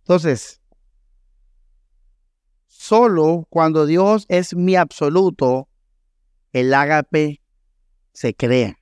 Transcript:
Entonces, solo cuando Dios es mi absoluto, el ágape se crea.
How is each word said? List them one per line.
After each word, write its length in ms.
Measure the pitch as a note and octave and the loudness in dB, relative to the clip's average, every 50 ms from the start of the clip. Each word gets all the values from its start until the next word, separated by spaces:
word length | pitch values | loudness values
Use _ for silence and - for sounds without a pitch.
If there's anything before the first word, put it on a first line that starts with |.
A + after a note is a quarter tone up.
Entonces, 600 | _ _ F3+ F3+ D#3 E3 C3+ - - - - _ _ _ _ _ _ _ _ _ _ _ _ _ _ _ _ _ _ _ _ _ _ _ _ _ _ _ _ _ _ _ _ _ _ _ _ _ _ _ _ _ _ | _ _ 0 0 2 -2 -4 -4 -6 -16 -20 _ _ _ _ _ _ _ _ _ _ _ _ _ _ _ _ _ _ _ _ _ _ _ _ _ _ _ _ _ _ _ _ _ _ _ _ _ _ _ _ _ _
solo 800 | _ _ _ - - G#3+ A3+ B3 A#3 G3+ E3 D#3 D#3 E3 F3 E3 _ | _ _ _ -6 0 2 2 2 2 2 2 2 2 0 -2 -4 _
cuando 360 | - E3 D#3+ D#3+ D#3 D#3 D3+ | -2 0 0 2 2 0 0
Dios 400 | D3 D#3+ F3 F#3+ G3+ G#3+ A3 G3+ _ | 2 2 2 2 2 0 0 -2 _
es 260 | F#3 F3+ F3+ - - | -2 -2 -2 -2 -6
mi 220 | F3 F3+ F#3 F#3 | -4 0 0 2
absoluto, 920 | F3+ E3+ - - - - C#3+ D3+ F3+ G3 F#3 D3+ - C#3+ B2+ B2+ C3 C3+ _ _ _ _ _ _ _ _ _ _ _ _ _ _ _ _ _ _ | 2 0 0 -4 -4 -4 0 0 2 0 0 0 -2 -2 -2 -2 -2 -6 _ _ _ _ _ _ _ _ _ _ _ _ _ _ _ _ _ _
el 200 | C3 B2+ B2+ C3+ | -2 0 2 2
ágape 680 | C#3 C#3+ C#3+ D#3 D3+ C#3+ _ - D#3 D3+ D3+ D3 _ _ _ _ _ _ _ _ _ _ _ _ _ _ _ _ | 2 2 2 0 -2 -2 _ -2 -2 -2 -2 -6 _ _ _ _ _ _ _ _ _ _ _ _ _ _ _ _
se 220 | - - B2 G#2+ | -8 -8 -8 -6
crea. 440 | _ - A#2+ B2 B2+ A#2+ G2+ - _ | _ -2 0 0 0 0 -2 -6 _